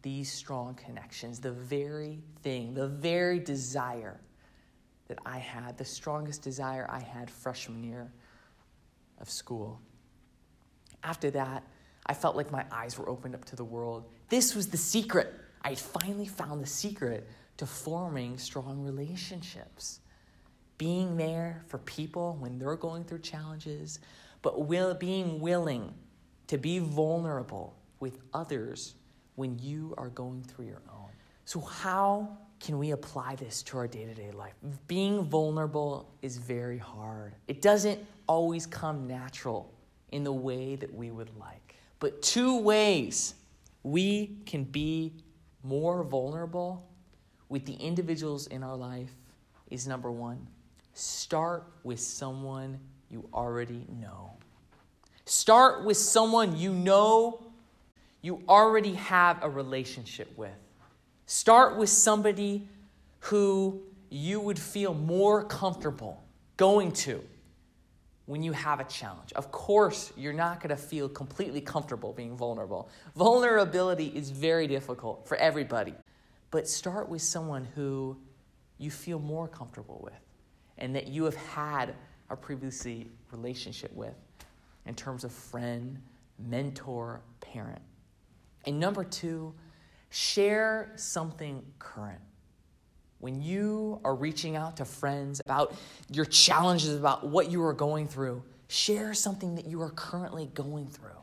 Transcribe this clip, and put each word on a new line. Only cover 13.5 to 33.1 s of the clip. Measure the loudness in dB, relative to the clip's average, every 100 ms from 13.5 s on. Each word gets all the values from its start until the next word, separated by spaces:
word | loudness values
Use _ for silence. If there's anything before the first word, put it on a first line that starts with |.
| -12
the |
world. | -10 -8 -8 -8 -12 -20 0
This | 2 2 0
was | -4
the | -2
secret. | 0 0 2 2 0 -4 -20 -10
I | -8
had | -8
finally | -6 -4 -4 -4 -6
found | -6 -6 -6
the | -6
secret | -4 -6 -4 -4 -4 -10 -20 -20 -10
to | -10
forming | -8 -6 -6 -4 -6 -6 -8
strong | -8 -8 -8 -6
relationships. | -6 -6 -6 -8 -10 -10 -12 -16 -18 -14 -14 -14 _ -20 _ _ -20 _ _ _
Being | -2 -2 0 0
there | -2 -2 -4 -8 -10
for | -12
people | -10 -10 -8 -4 -4 -6
when | -8 -6
they're | -4 -4
going | -4 -8 -10
through | -10
challenges, | -10 -10 -10 -12 -10 -10 -10 -14 -16 -20 -20 -4
but | -2 -2 0
will-, | 2 2
being | 0 -2 -2 -2 -2
willing | 0 2 2 -2 -6 -12 -20 _ _ _ -4
to | -2
be | 0 -2
vulnerable | 0 2 2 2 -2 -4 -6 -10 -10 -14 _ _
with | -10 -10 -10
others | -8 -4 -6 -6 -10 -12 -16 _ _ _ -8
when | -6 -6
you | -6 -8 -8 -8
are | -10
going | -8 -10 -10
through | -12 -14 -14
your | -14 -18
own. | -20 -18 -20 -20 _ -10
So | -8
how | -8 -6 -2 4 4 4 -2 -10 -20 -16
can | -4 -2
we | 0
apply | -2 -4